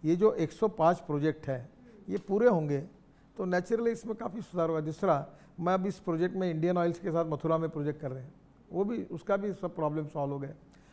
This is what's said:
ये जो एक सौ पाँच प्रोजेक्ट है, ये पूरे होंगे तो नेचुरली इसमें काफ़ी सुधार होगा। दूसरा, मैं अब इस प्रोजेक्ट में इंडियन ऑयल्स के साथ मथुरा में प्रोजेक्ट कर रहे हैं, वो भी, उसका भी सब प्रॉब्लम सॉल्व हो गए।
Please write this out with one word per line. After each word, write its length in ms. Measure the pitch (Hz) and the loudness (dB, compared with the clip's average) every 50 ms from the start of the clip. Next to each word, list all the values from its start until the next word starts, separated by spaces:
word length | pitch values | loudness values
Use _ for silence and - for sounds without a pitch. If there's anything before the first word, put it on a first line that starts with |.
| - | 2
ये 100 | 156 165 | 2 2
जो 180 | 175 208 214 - | 6 6 4 4
एक 180 | 214 165 151 | 4 -2 -2
सौ 160 | - - 226 208 | 0 0 -2 -2
पाँच 320 | - - 160 165 180 175 | 2 4 4 4 4 4
प्रोजेक्ट 480 | - - 151 147 143 156 143 151 - - | 0 -4 -2 0 2 0 0 -2 -4 -6
है, 220 | 135 123 120 - - - - - - - - - | -6 -6 -6 -12 -18 -20 -20 -20 -20 -18 -10 -6
ये 80 | 185 202 | -6 -6
पूरे 300 | - - 196 208 233 247 | -2 0 0 4 6 6
होंगे 320 | 214 170 156 147 143 139 151 190 - - - - - - - - _ - | 6 4 2 0 -2 -2 -4 -6 -16 -20 -20 -20 -20 -20 -20 -20 _ -6
तो 80 | 196 | -4
नेचुरली 460 | 180 180 180 180 - 233 226 233 233 | 0 0 0 0 0 -2 0 0 0
इसमें 240 | 233 233 - 233 220 | -2 -2 -6 -8 -8
काफ़ी 260 | 214 226 - 170 226 | -6 -8 -8 -8 -8
सुधार 280 | 202 - - 175 165 160 | -12 -8 -2 0 0 2
होगा। 120 | 165 160 | 2 0
दूसरा, 460 | 151 156 156 - - 190 160 139 139 - - - - - - - | -2 -4 -4 0 4 4 4 4 2 -4 -14 -20 -20 -20 -10 -2
मैं 140 | 165 175 185 | 0 2 2
अब 120 | 190 185 | 2 2
इस 140 | 202 185 - | 0 -4 -4
प्रोजेक्ट 360 | - - 170 160 175 180 185 | -2 -2 0 2 2 0 0
में 160 | 190 185 180 | 0 -2 0
इंडियन 260 | 165 156 160 175 180 180 | 0 2 2 2 4 4
ऑयल्स 220 | 175 170 170 170 | 4 2 0 0
के 120 | - 190 | -4 -2
साथ 140 | 160 165 165 | 0 0 0
मथुरा 320 | 160 156 139 - 160 160 160 | 0 -2 -2 0 2 2 2
में 120 | 165 160 | 2 0
प्रोजेक्ट 320 | 156 156 147 147 147 147 | -2 -2 -4 -4 -4 -4
कर 100 | - 135 | -6 -8
रहे 120 | 127 131 127 | -8 -8 -12
हैं, 100 | 147 - - - - - - - - | -14 -18 -20 -20 -20 -20 -20 -20 -8
वो 120 | - 175 202 | -2 -2 -2
भी, 200 | 202 240 220 190 | 0 -2 -4 -6
उसका 340 | - 180 160 - - 196 196 | -8 -10 -12 -2 0 0 0
भी 160 | 196 208 185 | 0 -4 -6
सब 220 | 190 - 175 170 | -4 -6 -6 -4
प्रॉब्लम 320 | - 160 151 151 156 156 147 | -2 -2 0 0 -2 -4 -4
सॉल्व 260 | - 156 143 139 143 | -4 -4 -4 -4 -4
हो 60 | 139 | -6
गए। 140 | 139 139 156 - - - - - - - | -6 -10 -12 -16 -20 -20 -20 -20 -20 -20